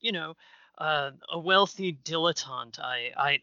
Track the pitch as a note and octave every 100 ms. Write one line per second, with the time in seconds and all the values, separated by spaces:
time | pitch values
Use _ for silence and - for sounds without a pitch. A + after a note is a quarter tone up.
0 | A3+ F#3 D#3+ E3 - - - - D#3 D3+
1 | C#3 C3+ - E3+ E3 F#3+ G3 - F#3+ C#3+
2 | C#3+ D#3+ E3 D#3+ C#3+ B2+ A#2 A2 B2+ B2
3 | A#2+ - C#3 C#3+